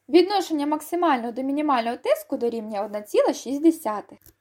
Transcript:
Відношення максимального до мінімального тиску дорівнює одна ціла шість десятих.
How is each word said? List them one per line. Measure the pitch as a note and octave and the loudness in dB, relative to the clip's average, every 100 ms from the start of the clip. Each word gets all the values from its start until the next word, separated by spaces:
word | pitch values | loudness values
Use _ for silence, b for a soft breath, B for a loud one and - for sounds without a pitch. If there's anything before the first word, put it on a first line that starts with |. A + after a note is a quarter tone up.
| - | 2
Відношення | D4+ F4+ G#4 - D#4 C#4+ | 4 4 0 -2 -2 -2
максимального | D4+ - F4 F4 C4 A#3 | -2 -2 0 2 2 0
до | A#3+ | -4
мінімального | C4 C#4 D4+ B3+ A#3 B3 | -4 -2 0 0 0 -4
тиску | A4 D5 - C4+ | 0 0 0 -2
дорівнює | A#3 A#3 G#3+ G#3 | -2 -4 -8 -6
одна | G#3+ G#3 | -6 -8
ціла | G#3 G#4 C5+ | 0 2 2
шість | C#4 A3 C#4 | 0 -6 2
десятих. | D#4+ D#4+ A3 G#3 - - - _ | 2 2 -4 -6 -10 -20 -20 _